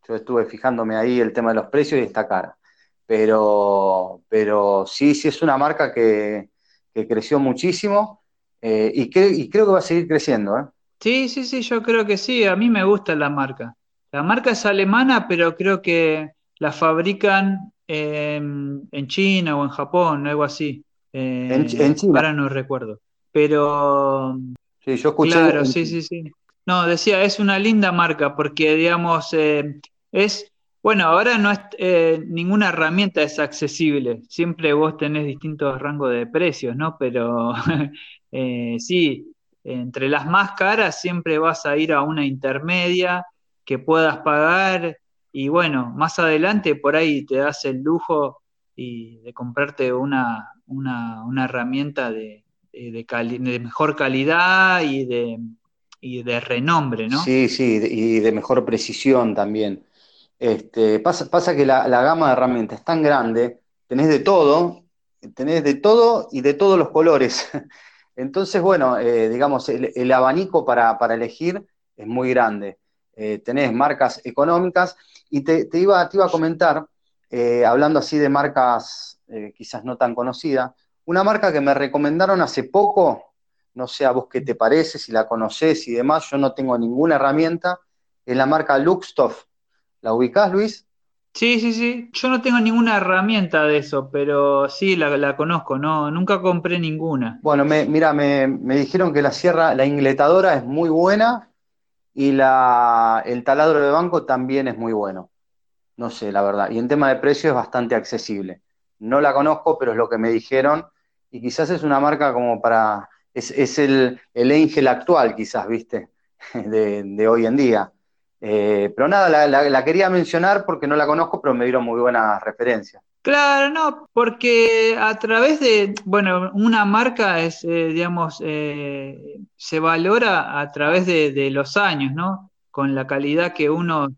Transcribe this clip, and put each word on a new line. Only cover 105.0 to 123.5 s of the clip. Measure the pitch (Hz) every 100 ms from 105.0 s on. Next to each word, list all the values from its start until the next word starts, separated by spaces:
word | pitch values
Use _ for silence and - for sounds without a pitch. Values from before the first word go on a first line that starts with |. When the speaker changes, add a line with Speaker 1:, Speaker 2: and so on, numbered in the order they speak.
| 101 92 90 _ _ _ _ _ _ -
Speaker 1:
No | 117
sé, | - 104
la | 101
verdad. | 101 101 95
Y | 113
en | 123
tema | 147 139
de | 131
precio | 143 143 156
es | 127
bastante | 110 123 117
accesible. | 117 - 113 - 101 95 87 _ _ _ -
No | 107 135
la | 147
conozco, | 135 151 151 165 156
pero | 123
es | 110
lo | 113
que | 113
me | 113
dijeron. | 113 - 131 139 156 165 _ _ _ _
Y | 123
quizás | 123 143 160
es | 170
una | 151 139
marca | 143 147 143
como | 123 123 110
para, | 117 113 110 104 - _ _
es, | - -
es | - 127 151
el, | 143 135 127 127 _
el | 120 127
Angel | 151 156 156 131
actual, | - - 165 117
quizás, | 107 107 120 98
¿viste? | 113 - 110 85 _ _ _
<laughs> | -
De, | 120 104 110 107 104
de | 98 101 110
hoy | 117 113
en | 135
día. | 131 107 92 _ _ _ _ _
Eh, | 107 107 104 104 101
pero | 101 143
nada, | 202 185
la, | 151 147
la, | 135 147
la | 135
quería | 131 170 190
mencionar | 180 170 165 185 202 196
porque | 160 143
no | 147
la | 147
conozco, | 156 165 -
pero | 147
me | 123
dieron | 123 127
muy | 117 117
buenas | 123 120 110 101
referencias. | 101 107 120 110 101 101 _ _
Speaker 2:
Claro, | - 285 285